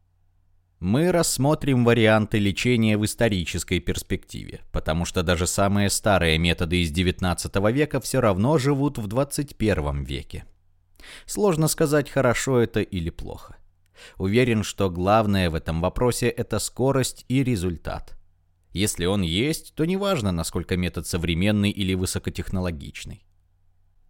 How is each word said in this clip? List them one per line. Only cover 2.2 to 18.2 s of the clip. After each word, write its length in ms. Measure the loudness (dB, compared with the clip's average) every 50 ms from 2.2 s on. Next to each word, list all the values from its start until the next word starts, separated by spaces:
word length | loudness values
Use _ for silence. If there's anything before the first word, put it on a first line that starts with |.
| 4 2 0 0
лечения 600 | 2 0 0 0 0 2 2 4 4 4 2 2
в 60 | 0
исторической 760 | -2 -2 0 0 0 0 0 -2 -4 -6 -6 -4 -2 -2 -2
перспективе, 800 | -2 -2 -6 -4 -4 -4 -6 -6 -6 -10 -14 -14 -12 -12 -14 -16 -12 -6 -6
потому 340 | -4 -2 0 0 0 -2
что 160 | -2 -2 -2 0
даже 240 | 2 2 2 0
самые 420 | 0 0 2 2 2 2 2 2 2
старые 480 | 0 0 2 4 4 4 4 4 2
методы 460 | 4 2 2 2 0 0 0 0 0 0
из 80 | 0
девятнадцатого 840 | 0 0 0 0 0 0 0 -2 -2 -2 -4 -4 -2 0 0 2 2
века 260 | 2 0 0 -2 -6
всё 220 | -4 -2 -2 2
равно 380 | 2 2 2 2 2 2 2 2
живут 400 | 2 2 0 0 0 -2 -2 -4
в 80 | -6
двадцать 500 | -4 -2 -2 -2 -2 -4 -6 -8 -6 -6
первом 480 | -2 0 0 2 0 0 -2 -4 -4 -6
веке. 400 | -6 -8 -8 -10 -10 -14 -14 -14 -16 -20 _ _ _ _ _ _ _ _ _ -20 -20 -20 -20 -14
Сложно 440 | -10 -4 0 2 2 2 2 2 0
сказать, 420 | 2 2 0 2 2 2 0 0
хорошо 480 | 0 0 2 2 2 0 0 0 2 2
это 240 | 2 2 0 -2 -2
или 260 | -2 -4 -4 -4 -4
плохо. 480 | -6 -8 -12 -12 -12 -14 -16 -20 -20 -20 -20 _ _ _ _ _ _ -20 -20 -18 -8 -4
Уверен, 440 | -2 2 4 4 4 4 2 0 0
что 280 | -2 -4 -2 -2 -2
главное 580 | -2 0 2 4 4 4 4 2 2 2 2 0
в 60 | -2
этом 260 | -4 -4 -4 -2 0
вопросе — 480 | 0 -2 0 0 0 0 0 0 0 -2 -2 -2 -4
это 160 | -4 -4 -4
скорость 640 | -4 -4 -4 -2 0 2 2 2 0 -2 -4 -10 -6 -2
и 140 | 0 0 2
результат. 720 | 2 0 0 0 -2 -4 -6 -8 -10 -10 -10 -12 -14 -16 -18